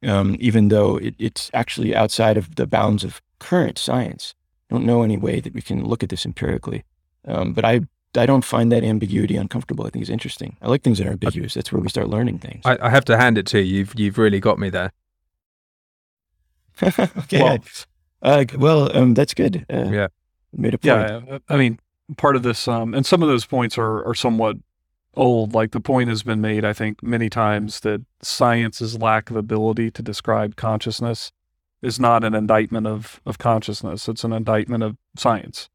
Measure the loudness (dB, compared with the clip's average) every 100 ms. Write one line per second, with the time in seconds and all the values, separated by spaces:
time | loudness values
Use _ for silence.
0 | 0 2 2 0 2 4 4 4 4 0
1 | -4 -6 -8 -6 -6 -4 -4 -4 -2 0
2 | 0 2 2 2 -2 -6 -2 0 2 0
3 | -4 -10 _ _ -2 0 0 -4 -4 -4
4 | -4 -10 -16 -20 _ _ _ -2 2 2
5 | 2 0 -2 -4 -6 -10 -6 -6 -4 -4
6 | -4 -6 -8 -6 -4 -4 -6 -10 -12 _
7 | _ _ -8 -4 -2 0 2 2 0 _
8 | _ 0 4 2 2 0 2 2 2 0
9 | -2 -2 0 -2 -4 -6 -6 -8 -6 -8
10 | -6 -6 -8 -10 -14 -6 0 2 2 0
11 | 0 -2 -4 -4 -6 -8 -4 -4 -2 -4
12 | -2 -2 -2 -4 -10 -4 -2 0 4 4
13 | 6 4 6 4 2 2 2 0 -2 -2
14 | -2 4 4 4 2 2 -2 -4 -6 -10
15 | _ _ _ _ _ _ _ _ _ _
16 | _ _ _ _ _ _ _ 0 0 2
17 | 0 -2 0 4 4 2 -4 -18 -20 _
18 | _ _ 4 4 4 2 4 6 4 4
19 | 6 6 2 2 0 0 -4 -4 -2 -2
20 | -2 -6 _ _ _ -4 -2 0 4 4
21 | 2 -6 -12 -14 -2 2 2 0 _ _
22 | -18 0 2 2 0 -2 -2 -2 -2 -2
23 | 2 4 4 2 0 -2 -2 -2 -2 -2
24 | -4 -2 0 0 0 -4 _ _ _ _
25 | _ 0 2 2 2 0 0 -2 0 0
26 | 0 -2 -4 -2 0 0 -2 -2 -6 -6
27 | -4 -2 -2 0 0 0 -4 -6 -4 -4
28 | -8 _ -10 0 2 2 0 -4 -8 -2
29 | 0 0 0 -6 -2 0 0 0 -4 -6
30 | -10 -6 -2 0 -2 -4 -4 -4 -4 -6
31 | -6 -6 -10 -20 _ _ _ _ -8 0
32 | 2 4 2 0 2 2 2 -2 -4 -6
33 | -10 -12 -12 -4 0 0 -2 -8 -8 -8
34 | -8 -6 -4 -4 0 0 0 -4 -4 -6
35 | _ -2 0 0 -4 -16 -20